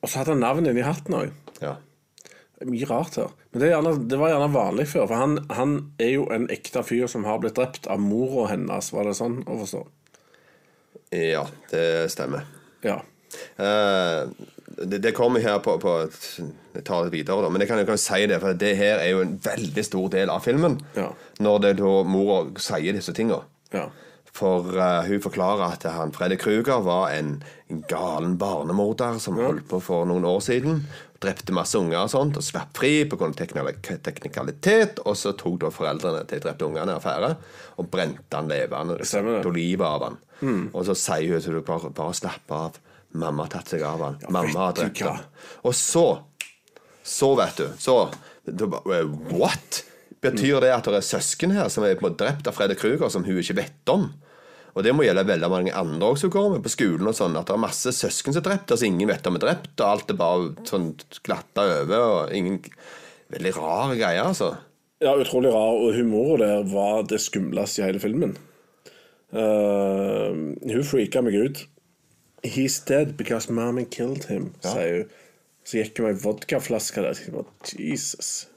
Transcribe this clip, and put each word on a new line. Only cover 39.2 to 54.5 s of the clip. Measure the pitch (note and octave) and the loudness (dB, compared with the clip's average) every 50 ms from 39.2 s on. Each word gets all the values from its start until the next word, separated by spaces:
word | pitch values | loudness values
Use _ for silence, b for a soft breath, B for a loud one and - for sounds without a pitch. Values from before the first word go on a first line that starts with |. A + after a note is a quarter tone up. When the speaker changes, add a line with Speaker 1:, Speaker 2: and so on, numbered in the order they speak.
| G2+ A2 A#2 G#2+ | 0 0 0 0
Speaker 1:
det. | - | 0
Speaker 2:
tok | F2+ F2 | 0 0
livet | F2 E2+ E2+ F2+ F#2 F#2+ | 0 0 0 0 0 0
av | D#2+ D2+ D2 - | 0 0 -2 -4
han. | A#1 - - _ B B B | -6 -8 -12 _ B B B
Speaker 1:
Mm. | B C3+ A#2+ G2 E2+ - - | B -2 0 0 -2 -4 -4
Speaker 2:
Og | F2+ F#2 | -4 -2
så | F#2+ G2 F2+ | -2 0 -2
sier | - - F2 D#2 D#2+ E2 F2+ | 0 -2 0 0 0 0 0
hun | D#2+ | 0
til | D2 F2 D#2+ | 0 -2 -4
du | D#2+ D#2 | -4 -4
bare, | - E2+ E2+ E2 D#2+ C#2 | -4 -4 -4 -4 -8 -8
bare | - D#2 D#2+ F2+ - | -6 -6 -4 -4 -6
slapp | - F2 - - _ - - | -6 -8 -10 -10 _ -8 -6
av, | D2+ D#2+ E2 - - b b b b b b - | -6 -6 -6 -10 -14 b b b b b b -8
mamma | E2 E2 E2 D2 D2 D#2 | -6 -4 -4 -2 -4 -4
har | D2 - | -6 -6
tatt | F2 - - | -10 -10 -6
seg | - E2 D#2 | -4 -4 -2
av | D2 D#2 E2 D#2+ | -2 -4 -4 -4
han, | D2 C#2+ - | -6 -6 -8
Speaker 1:
Ja, | - - F#2 | -8 -4 -2
Speaker 2:
mamma | F2+ - D#2 D2 F2 | 0 0 0 0 0
har | F#2+ F2+ E2+ | 0 0 0
Speaker 1:
vet | |
du | - - | 0 -2
Speaker 2:
drept | - - - - | -4 -2 -4 -4
Speaker 1:
hva? | E2 D2+ | -4 -4
Speaker 2:
han. | C#2 - - _ - - - - - - | -6 -10 -14 _ -20 -20 -20 -20 -4 -2
Og | B2 B2+ - | 0 0 2
så, | - - - E3 E3+ C#3+ G2 - - - _ _ - - - _ _ _ B B B B B B B | 0 2 4 4 4 4 4 0 -4 -18 _ _ -14 -14 -14 _ _ _ B B B B B B B
så | - - - C#3 C3+ C3+ | -8 -2 2 4 4 6
vet | B2 G2 F2 - - - | 4 4 2 0 -4 -4
du, | D2 C#2+ - | -6 -6 -6
så, | - - C3 A#2+ G2 D#2+ - B B B B B B | 0 4 4 4 4 2 -2 B B B B B B
du | - - F#2 G#2+ | -10 -4 -4 -2
bare, | G2+ F2+ - - F#2+ F#2 E2+ | -2 -2 -4 -2 -2 0 0
eh, | E2 D2+ D2 D2 D#2 D#2 | 0 0 -2 -8 -8 -4
what? | E2 F2 F2+ G3 - - - - - - - B B B B B B _ | 0 2 2 2 0 -2 -6 -8 -8 -8 -8 B B B B B B _
Betyr | - C3+ - G#2 G2+ C3+ C#3+ C3+ | -2 0 0 2 2 4 4 6
det | C3 B2+ B2+ | 6 6 4
at | A#2+ - - | 4 2 2
det | G2+ G2+ | 2 2
er | F#2+ | 2
søsken | - - G2+ - - - - - F3 G3 | 0 -2 -2 -2 -2 -2 0 2 2 2
her | G#3 E3+ G#2+ | 2 2 0
som | - - G#2+ | 0 2 4
er | G2+ F#2+ | 4 4
på | F#2 - | 4 2
en | F#2 | -2
måte | F2 - G#2 | 0 0 0
drept | A2+ C#3+ C#3+ D3 A#2 | 0 0 -2 -4 -6
av | G2+ - | 0 2
Freddy | G#2 G2 G2 | 2 2 2
Krueger, | - - A2 B2+ D#3+ E3+ A2+ | 2 2 2 2 2 2 0
som | - G2+ F2 | 0 -2 -2
hun | G2+ F#2+ F2+ | 0 0 0
ikke | E2+ - G2+ F#2+ F#2+ | 0 0 -2 -2 -2
vet | D2 - _ _ - C#3 | -4 -8 _ _ 2 2
om? | G3 - - - B B B B B B B | 2 2 -2 -4 B B B B B B B